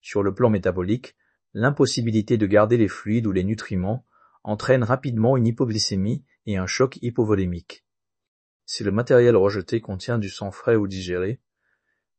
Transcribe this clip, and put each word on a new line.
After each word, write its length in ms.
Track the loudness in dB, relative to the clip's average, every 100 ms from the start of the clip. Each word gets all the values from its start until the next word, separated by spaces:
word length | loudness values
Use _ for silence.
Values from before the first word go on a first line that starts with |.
Sur 220 | -6 -2
le 120 | -2
plan 160 | 2 2
métabolique, 640 | 2 -2 -4 -2 -4 -6 _ _ _ _
l'impossibilité 840 | -2 -2 0 0 0 -2 -2 0 0
de 80 | 4
garder 300 | 4 4 4
les 120 | 2
fluides 380 | -2 -4 -2 0
ou 60 |
les 120 | -2
nutriments 640 | -2 -4 -4 -4 -4 -6 _ _ _ _
entraîne 400 | -8 -8 0 2
rapidement 520 | 2 -2 -2 0 2 2
une 100 | 2
hypoglycémie 800 | 0 -2 -2 -4 -2 -2 -4 -10 _ -8
et 100 | -4
un 100 | -4
choc 320 | 0 -2 -2
hypovolémique. 800 | -8 -2 0 2 0 -6 -12 -20 _ _ _ _ _ _ _ _
Si 200 | _ -6
le 80 | -2
matériel 440 | -2 4 6 8 6
rejeté 440 | 4 0 -4 -6
contient 380 | -4 -10 -4 -4
du 100 | -4
sang 220 | -8 -12
frais 260 | -8 0 0
ou 100 | 0
digéré, 540 | -6 -6 -4 -4 -6 _ _ _ _ _ _ _